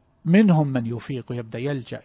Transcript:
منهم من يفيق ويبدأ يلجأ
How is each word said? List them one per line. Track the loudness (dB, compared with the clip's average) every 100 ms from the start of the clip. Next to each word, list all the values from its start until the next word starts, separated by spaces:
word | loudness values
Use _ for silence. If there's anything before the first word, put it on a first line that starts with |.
| _ _ 2
منهم | 4 6 4 2
من | -2 -4
يفيق | -6 -8 -8 -6
ويبدأ | -8 -8 -8
يلجأ | -6 -6 -8 -14